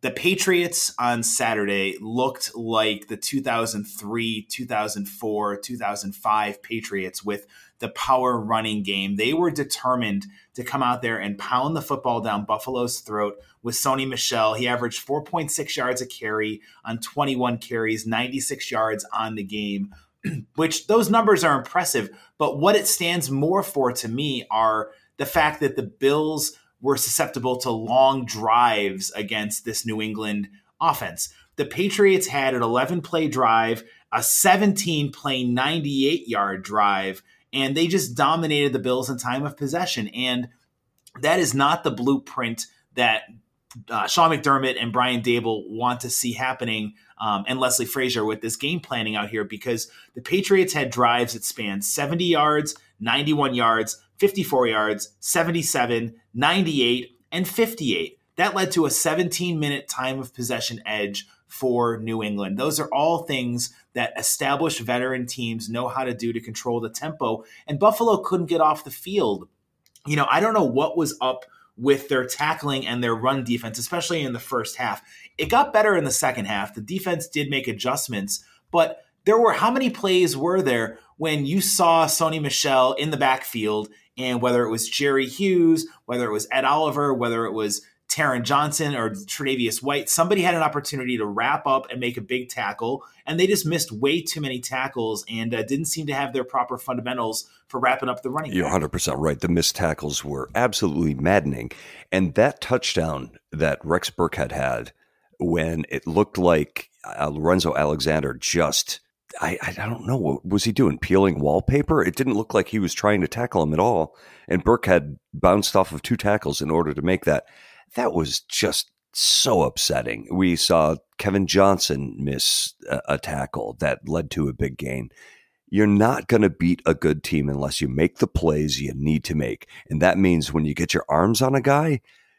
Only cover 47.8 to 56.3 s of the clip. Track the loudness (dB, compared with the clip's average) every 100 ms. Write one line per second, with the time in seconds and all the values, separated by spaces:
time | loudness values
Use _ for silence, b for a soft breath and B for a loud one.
47.8 | -2 -2 -2 0 -2 -2 -6 -6 -4 -4
48.8 | -6 -6 -4 -4 -4 -4 -6 -8 -6 -4
49.8 | -6 B B -16 -2 -2 2 2 2 0
50.8 | -4 2 2 2 0 -4 -8 -6 -6 -4
51.8 | -4 -4 -2 -2 0 2 4 2 -2 -8
52.8 | b _ -2 0 2 2 2 4 4 4
53.8 | 0 -6 _ _ 0 2 0 2 4 2
54.8 | 0 -2 -6 _ -4 0 0 0 0 0
55.8 | 0 0 -2 -10 _